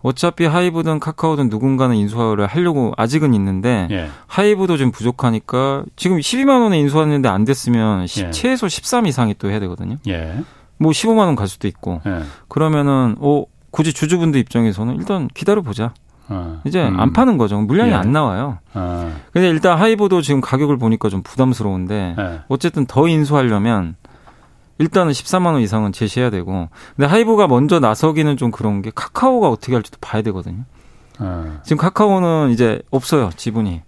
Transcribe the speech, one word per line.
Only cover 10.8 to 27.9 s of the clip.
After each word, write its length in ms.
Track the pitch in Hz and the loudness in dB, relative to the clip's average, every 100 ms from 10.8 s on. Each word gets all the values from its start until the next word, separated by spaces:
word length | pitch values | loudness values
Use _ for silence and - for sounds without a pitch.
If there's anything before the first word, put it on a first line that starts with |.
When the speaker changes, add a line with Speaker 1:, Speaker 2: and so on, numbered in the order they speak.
| 156 | 0
Speaker 1:
십오만 360 | 151 220 226 185 | 2 2 2 2
원 80 | 127 | 0
갈 120 | 98 | -2
수도 200 | - 104 | -4 -8
있고. 340 | - - 87 104 | -6 -8 -6 -6
Speaker 2:
예. 140 | 90 73 - - | -6 -8 -14 -8
Speaker 1:
그러면은 680 | 139 156 151 143 135 123 104 | -2 0 2 2 2 0 0
어, 240 | 143 147 - _ _ | 0 0 -2 _ _
굳이 240 | - 160 | -2 -2
주주분들 460 | 143 156 175 165 139 | 0 0 2 2 0
입장에서는 560 | 117 120 113 95 113 135 | 0 0 0 -2 -4 -4
일단 320 | - 196 123 - | -4 -4 -4 -4
기다려보자. 580 | 170 208 151 98 117 - _ _ - | 0 0 -2 -6 -6 -8 _ _ -10
Speaker 2:
어. 320 | 98 87 80 143 | -10 -8 -8 -4
Speaker 1:
이제 160 | 180 139 | 0 0
Speaker 2:
음. 120 | 92 | 2
Speaker 1:
안 140 | 117 | 2
파는 240 | - 254 175 | 4 2 4
거죠. 220 | 107 104 | 2 0
물량이 300 | 107 165 240 | 0 2 4
Speaker 2:
예. 40 | 165 | 2
Speaker 1:
안 160 | 98 | 2
나와요. 460 | 151 135 95 139 95 _ | 2 0 -2 -6 -8 _
Speaker 2:
어. 400 | 104 90 87 85 78 - | -8 -6 -6 -6 -10 -4
Speaker 1:
근데 160 | 170 180 | 0 2
일단 280 | 156 185 165 | 4 2 4
하이브도 440 | 220 220 202 180 | 2 2 2 2
지금 180 | 143 139 | 2 0
가격을 360 | - 131 147 135 | 0 0 0 2
보니까 320 | 113 110 107 | 2 0 0
좀 120 | 95 | -4
부담스러운데 960 | 92 - 131 123 107 92 92 104 92 85 | -6 0 0 2 -2 -4 -4 -4 -4 -6
Speaker 2:
예. 220 | 95 82 - | -8 -10 -6
Speaker 1:
어쨌든 400 | 131 170 151 131 | -2 -2 -2 -2
더 200 | 131 165 | 2 2
인수하려면 880 | 160 143 147 127 104 107 110 85 80 - - - _ _ _ _ - | 2 2 2 2 2 2 0 -2 -8 -20 -20 -20 _ _ _ _ -4
일단은 360 | 160 196 170 | 0 2 0
십삼만 400 | 131 - 185 175 | -2 -2 0 2
원 80 | 151 | 2
이상은 300 | 107 110 104 | 0 0 -2
제시해야 400 | 90 107 123 123 | -2 -4 0 -2
되고. 360 | 101 87 92 82 - - - | -2 -4 -6 -6 -12 -14 -2
근데 120 | 143 | 2
하이브가 400 | 208 226 214 185 | 4 4 4 4
먼저 320 | 123 143 170 | 4 4 4
나서기는 560 | 123 | 2